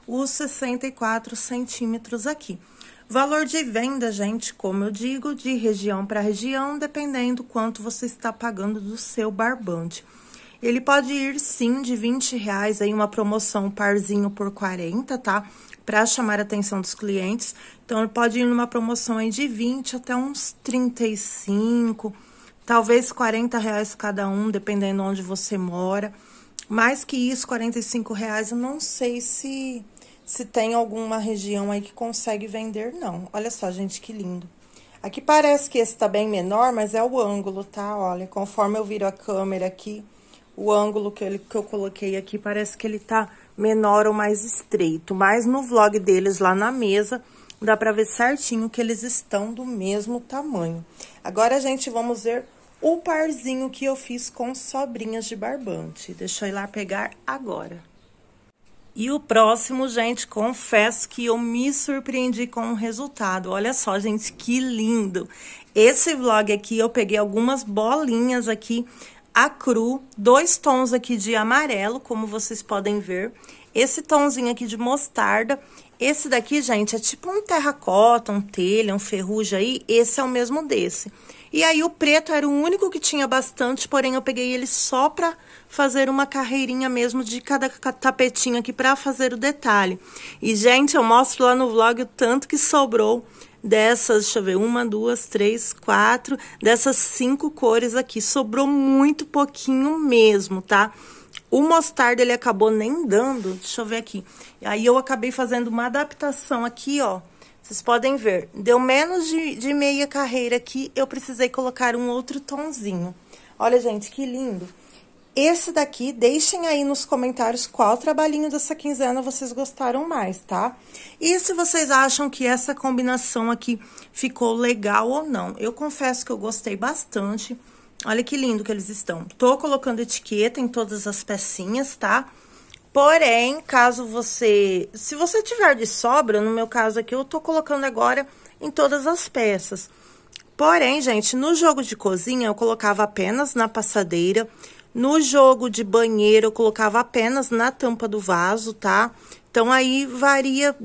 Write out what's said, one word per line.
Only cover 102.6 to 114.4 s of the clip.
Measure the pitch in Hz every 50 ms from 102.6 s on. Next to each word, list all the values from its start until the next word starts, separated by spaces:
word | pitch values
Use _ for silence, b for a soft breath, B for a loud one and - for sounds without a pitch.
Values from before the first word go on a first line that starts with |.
| 214 220
nem | 220 214 214 226 285 339 339
dando, | 240 196 208 240 269 269 247 202 185 185
deixa | 185 - - - -
eu | 226
ver | 208 226
aqui. | 226 226 - - 196 - B B B B B B B -
Aí, | 208 208 220 220
eu | 240 247 262
acabei | 262 - 269 226 214 254
fazendo | - - 254 226 240 240 240 233
uma | 226 233 240
adaptação | 247 233 277 294 294 - - - 285 277 - - - 277 240 233
aqui, | 240 233 - - 269 285 285
ó. | 262 214 190 185 170 b b b b b b b b
Vocês | - 214 - -
podem | - 240 233 220 262 277
ver, | 269 220 220 190 180 165 - -
deu | - 202 226 240 247
menos | 254 254 262 277 302 349 359 370 320
de, | 320 320 320 320 302 -
de | - 226 269 285
meia | 285 285 285 285 277 285
carreira | 285 - 277 277 254 233 254 247 240 240
aqui, | 240 240 - - 262 269 277 -
eu | - 269
precisei | 262 - 262 - - 254 220 254 247
colocar | 247 - 262 254 254 - 254 240 233
um | 240 247 247
outro | 240 247 254 - 269 277
tonzinho. | 277 - 277 277 294 320 285 254 208 208 185 175 170 180 180 - B B B B B B B B
Olha, | 214 233 247 247
gente, | 240 240 214 214 208 - -
que | - 277
lindo. | 254 240 254